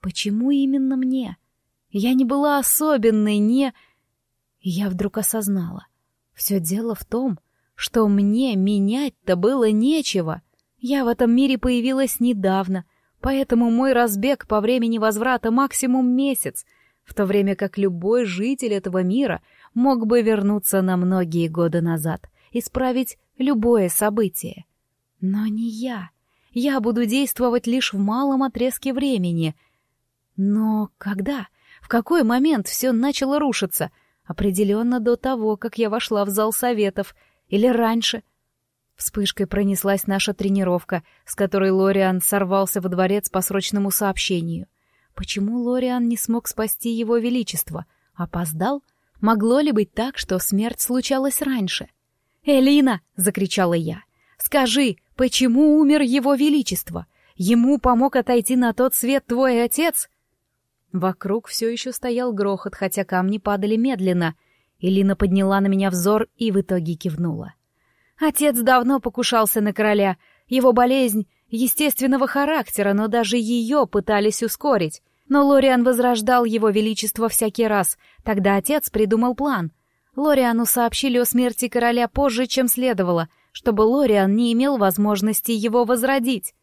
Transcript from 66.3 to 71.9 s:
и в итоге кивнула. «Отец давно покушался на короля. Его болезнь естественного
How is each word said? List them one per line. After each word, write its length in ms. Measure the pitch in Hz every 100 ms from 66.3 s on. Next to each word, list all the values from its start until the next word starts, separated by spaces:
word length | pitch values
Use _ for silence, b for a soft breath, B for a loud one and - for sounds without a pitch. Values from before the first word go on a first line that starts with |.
| _
и 140 | 226
в 100 | 196
итоге 340 | 185 185 160
кивнула. 600 | 165 185 151 170 - - - _ _ _ _ _ _
«Отец 380 | 311 285 294 240
давно 420 | 240 254 240 269
покушался 640 | 233 233 240 233 214 -
на 120 | 208
короля. 420 | 202 214 208 196 185 b b b
Его 240 | 254 254
болезнь 540 | 233 247 269 254 208 202 _ _
естественного 800 | 226 247 - 302